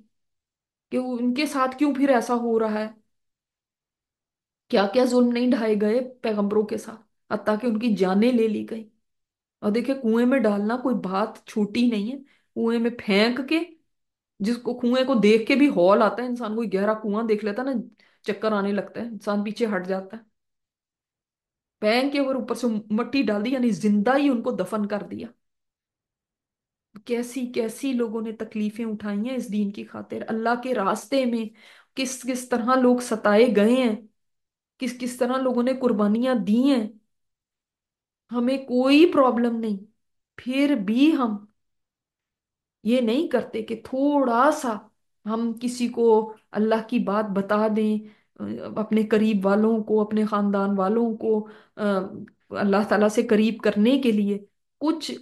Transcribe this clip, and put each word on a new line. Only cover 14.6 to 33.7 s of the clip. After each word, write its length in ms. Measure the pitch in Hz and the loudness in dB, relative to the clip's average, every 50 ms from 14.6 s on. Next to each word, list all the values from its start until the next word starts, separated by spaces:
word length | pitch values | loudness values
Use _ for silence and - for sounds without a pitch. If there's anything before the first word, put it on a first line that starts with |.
| - - 247 | -4 -6 -6
कुएं 320 | 247 - 240 247 254 254 | -2 0 0 2 2 2
को 100 | 254 269 | 2 2
देख 320 | 220 196 208 220 226 226 - | 4 6 6 6 4 4 2
के 80 | 277 | 4
भी 120 | 247 285 285 | 4 4 4
हौल 360 | - 185 175 185 202 226 226 | 4 6 6 6 6 6 4
आता 200 | 196 190 - 247 | 2 2 -2 -6
है 60 | 254 | -6
इंसान, 260 | 240 240 240 208 214 | -6 -6 -6 -6 -4
कोई 120 | 226 233 202 | -4 -4 -2
गहरा 260 | 180 190 202 214 214 | -2 0 0 0 0
कुआं 340 | 214 - 214 202 214 226 220 | -2 -2 -4 -2 -2 0 0
देख 160 | 214 208 214 | -2 -2 -2
लेता 200 | 202 208 233 254 | -4 -4 -4 -4
है 120 | 277 269 | -4 -4
ना, 60 | 220 - - - _ _ _ _ _ - | -4 -6 -8 -14 _ _ _ _ _ -6
चक्कर 280 | - 202 196 - 220 214 | -6 -6 -2 -2 -2 0
आने 180 | 208 196 202 | 0 0 0
लगता 300 | 202 196 190 - - 202 | -2 -2 -4 -6 -8 -10
है, 60 | 220 240 | -10 -10
इंसान 360 | 226 202 - 214 208 208 202 | -10 -10 -4 -2 -2 -2 -2
पीछे 220 | 220 208 - 240 | -4 -4 -4 -4
हट 200 | 214 214 180 180 | -2 -2 -4 -4
जाता 320 | 185 190 190 190 190 - 226 | -4 -6 -6 -6 -10 -16 -20
है। 60 | - _ _ _ _ _ _ _ _ _ _ _ _ _ _ _ _ _ _ _ _ _ _ _ _ _ _ _ _ _ _ - | -20 _ _ _ _ _ _ _ _ _ _ _ _ _ _ _ _ _ _ _ _ _ _ _ _ _ _ _ _ _ _ -4
फेंक 320 | 220 214 226 247 262 285 277 | 0 0 2 2 2 0 0
के 60 | 285 | 0
और 180 | 277 262 262 254 | 0 0 -2 -4
ऊपर 180 | 208 - 226 | -4 -6 -6
से 120 | 214 - 233 220 208 - - | -2 -2 -2 -2 -2 -4 -2
मट्टी 320 | 208 220 240 233 - 277 269 | -2 -2 -2 0 0 0 0
डाल 200 | 208 208 208 208 | 0 0 -2 -2
दी, 100 | 247 277 | -2 -2
यानी 180 | 254 240 240 | 0 0 0
जिंदा 420 | 202 156 208 214 208 208 202 233 269 | 0 0 0 2 2 2 4 2 2
ही 160 | 285 294 285 | 4 4 2
उनको 220 | 254 226 220 254 | 0 0 -2 -4
दफन 340 | 240 - 180 180 - 214 208 | -4 -4 -4 -4 -4 -4 -4
कर 180 | 202 208 202 196 | -4 -4 -6 -8
दिया। 260 | - 202 214 - - - _ _ _ _ _ _ _ _ _ _ _ _ _ _ _ _ _ _ _ _ _ _ _ _ _ _ _ _ _ _ _ _ 208 - - | -8 -12 -12 -12 -14 -16 _ _ _ _ _ _ _ _ _ _ _ _ _ _ _ _ _ _ _ _ _ _ _ _ _ _ _ _ _ _ _ _ -18 -8 -6
कैसी 400 | 240 233 240 240 - 277 247 247 | -4 -4 -4 -6 -6 -8 -8 -6
कैसी 460 | - 247 226 220 220 - - 269 262 | -4 -4 -4 -4 -6 -6 -6 -4 -2
लोगों 280 | 240 240 220 214 226 | -2 -2 -2 -4 -6
ने 100 | 220 226 | -6 -8
तकलीफें 540 | 220 226 226 220 - 220 208 214 214 - 240 | -8 -10 -10 -10 -6 -4 -4 -4 -4 -6 -8
उठाई 320 | 226 214 208 208 208 202 202 | -8 -8 -8 -6 -6 -4 -4
हैं 180 | 214 247 262 247 | -4 -4 -4 -6
इस 120 | 220 - | -6 -4
दीन 220 | 196 208 208 202 | -2 -2 -2 -2
की 120 | 208 226 220 | -4 -8 -12
खातिर, 400 | 214 - 214 202 - 220 226 - | -14 -12 -14 -12 -10 -10 -10 -8
अल्लाह 320 | - 226 220 226 233 240 | -6 -6 -4 -2 -2 -2
के 180 | 240 240 254 247 | -2 -2 -4 -2
रास्ते 520 | 214 196 190 208 220 - - 277 269 262 | -2 0 0 -2 -2 -4 -2 0 0 0
में 240 | 240 233 233 220 214 - _ - - - - _ _ - | 0 -2 -2 -4 -6 -10 _ -20 -20 -20 -20 _ _ -8
किस 280 | - 262 254 - - - | -6 -6 -6 -6 -8 -6
किस 260 | 240 262 247 - - | -6 -6 -6 -4 -2
तरह 240 | 254 233 214 240 262 | -2 -2 0 2 2
लोग 260 | 262 254 247 247 247 | 4 4 4 4 2
सताए 460 | - - 233 214 - 208 202 214 240 254 | 0 -4 -4 0 2 2 6 6 6 6
गए 280 | 202 208 202 220 | 4 4 4 4